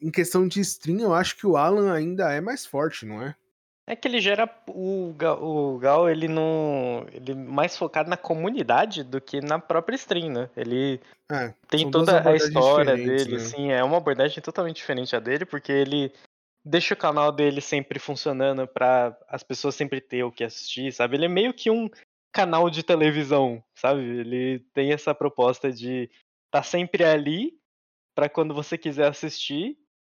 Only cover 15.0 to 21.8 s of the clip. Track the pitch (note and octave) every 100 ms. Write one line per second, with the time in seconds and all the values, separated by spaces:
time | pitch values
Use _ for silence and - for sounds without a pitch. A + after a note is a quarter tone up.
15 | B2+ A#2 A2+ D3 F3+ C#3+ - C#3 C#3 C#3+
16 | C#3 - _ _ _ _ D3+ E3+ - G3+
17 | E3 D3+ D3 C#3+ D3 C#3 - D3 C3+ C#3
18 | - C3+ D3+ C3 C#3 C3+ C3 - B2+ B2+
19 | B2 A2+ - C3+ - C3 C#3+ - C#3+ C3+
20 | - B2+ B2 - A#2 - - - C3+ B2
21 | A#2+ C#3 E3+ F3+ A#3+ - A3+ A3+